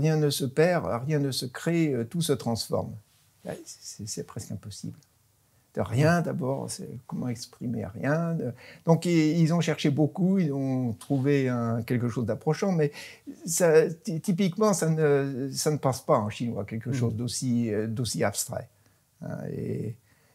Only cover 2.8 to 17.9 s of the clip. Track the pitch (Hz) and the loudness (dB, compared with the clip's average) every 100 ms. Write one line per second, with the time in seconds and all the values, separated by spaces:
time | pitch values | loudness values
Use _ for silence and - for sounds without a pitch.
2.8 | - - - _ _ _ - - - - | -4 -10 -16 _ _ _ -12 -12 -14 -18
3.8 | - - 107 - - - - 107 107 - | -18 -12 -10 -10 -10 -12 -12 -12 -12 -12
4.8 | 113 113 _ _ _ _ _ _ _ - | -12 -14 _ _ _ _ _ _ _ -6
5.8 | 104 117 151 170 - 135 127 135 117 - | -2 2 4 4 0 -2 -2 -4 -6 -10
6.8 | - 123 - - 123 117 - - 123 110 | -12 -14 -10 -6 -6 -6 -10 -10 -6 -6
7.8 | 101 104 131 160 165 165 123 117 - - | -6 -6 -2 0 -2 -2 -4 -8 -14 -4
8.8 | - 165 175 170 156 170 156 170 160 151 | 2 4 4 4 4 4 4 4 0 0
9.8 | 156 139 151 170 185 196 156 139 135 131 | 2 4 2 2 2 4 2 0 0 0
10.8 | 123 104 - 139 135 143 131 123 117 117 | -2 -4 -2 0 4 4 2 0 0 -2
11.8 | 113 123 117 120 110 107 - 156 202 170 | 0 0 0 -2 -2 -2 -2 0 0 2
12.8 | 147 - - - - - 302 160 175 156 | 2 -2 -14 -16 -18 -12 -6 2 6 8
13.8 | 165 165 - 160 - 170 196 175 214 190 | 6 0 -6 -4 0 2 0 2 2 4
14.8 | 160 160 151 143 139 131 135 131 160 147 | 2 4 4 4 2 -2 -4 -2 0 0
15.8 | 139 123 - 139 104 - 120 101 98 110 | 0 0 2 2 2 -2 -4 -4 -6 -6
16.8 | 120 139 117 107 120 - 131 120 117 104 | -4 0 0 0 -4 -2 0 0 0 0
17.8 | 110 | -2